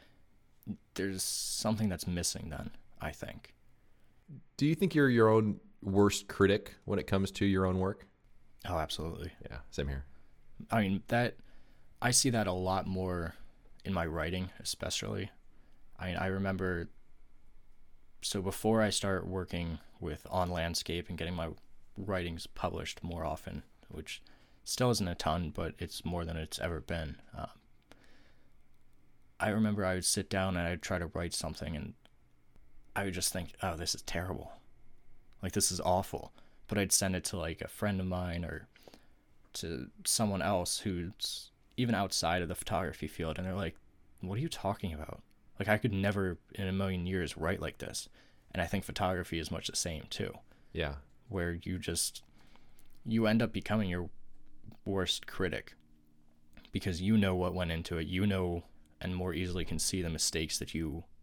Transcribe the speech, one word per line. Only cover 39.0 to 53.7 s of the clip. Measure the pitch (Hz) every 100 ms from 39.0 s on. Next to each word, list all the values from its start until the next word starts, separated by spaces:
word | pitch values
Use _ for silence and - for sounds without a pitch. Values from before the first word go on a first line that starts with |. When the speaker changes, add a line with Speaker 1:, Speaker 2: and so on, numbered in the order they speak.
| - - _ - -
Speaker 1:
to | - 82 73 - -
someone | - - 107 98
else | 82 95 87 -
who's | 104 87 87 - - - - _ _ -
even | 123
outside | 101 98 - 82 90
of | 85
the |
photography | 87 - 85 87 - 78
field, | - 82 78
and | 92
they're |
like, | 95 82 - - - - -
"What | 92 104
are |
you | 160
talking | - 98 104 95
about? | 78 78 - - - - -
Like, | 101
I | 107
could | 131
never | 98 101 98 95 85 -
in | - 95
a |
million | 95 98 92 87
years | 95 80 -
write | 82 95
like | - -
this." | - - - - - - -
And | 92
I | 85
think | 98
photography | - - 95 92 90 82
is | 76
much | 80 -
the | -
same, | 87 78 -
too. | - 98 - - - -
Speaker 2:
Yeah. | - 78 69 - - -
Speaker 1:
Where | 95 87
you | 85 - 90
just, | - 85 - - - - - - - - - -
you | - 113 110
end | 113
up | 113
becoming | 98 -